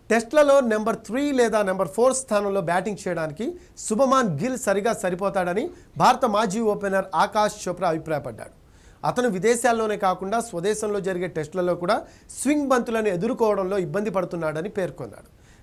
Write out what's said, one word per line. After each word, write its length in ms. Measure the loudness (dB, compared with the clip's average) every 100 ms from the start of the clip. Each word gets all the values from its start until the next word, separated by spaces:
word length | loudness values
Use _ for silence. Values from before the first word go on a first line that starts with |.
| 0
టెస్ట్లలో 500 | 0 4 4 6 6
నెంబర్ 360 | 4 2 0 -4
త్రీ 360 | -4 -2 0
లేదా 300 | 2 4 2
నెంబర్ 260 | 0 0 -2
ఫోర్ 260 | 2 2
స్థానంలో 480 | 2 0 0 0 -2
బ్యాటింగ్ 360 | 0 0 -2 -6 -4
చేయడానికి 520 | -4 -4 -6 -8 -8 -16 -12
శుభమాన్ 640 | -4 2 4 4 2 0
గిల్ 180 | -4 -2
సరిగా 360 | -2 0 0
సరిపోతాడని 760 | -2 -4 -2 -2 0 -2 -2 -4 -8 -10 2
భారత 280 | 4 4 2
మాజీ 340 | 2 0 0
ఓపెనర్ 460 | 0 0 0 -2 0 0
ఆకాష్ 520 | 0 2 0 -2 -8
చోప్రా 220 | -2 -2
అభిప్రాయపడ్డాడు. 600 | -2 -4 -6 -6 -12 -16 -20 -20 -20 -20 -6 -4
అతను 220 | 0 0
విదేశాల్లోనే 680 | 2 2 2 2 2 0 0
కాకుండా 420 | 0 -2 -2 -4
స్వదేశంలో 600 | -4 -4 -2 -2 -2 -2
జరిగే 280 | -2 -4 -4
టెస్టులలో 480 | -6 -6 -2 -2 0
కూడా 260 | 0 0 -2 -18 -18 -4
స్వింగ్ 260 | 0 0 2
బంతులను 400 | 2 2 0 0
ఎదుర్కోవడంలో 680 | 0 -2 2 2 2 0 -2
ఇబ్బంది 320 | -2 -4 -2
పడుతున్నాడని 600 | -2 -4 -4 -4 -4 -6
పేర్కొన్నాడు. 600 | -4 -6 -6 -14 -16 -20 -20 -20 -20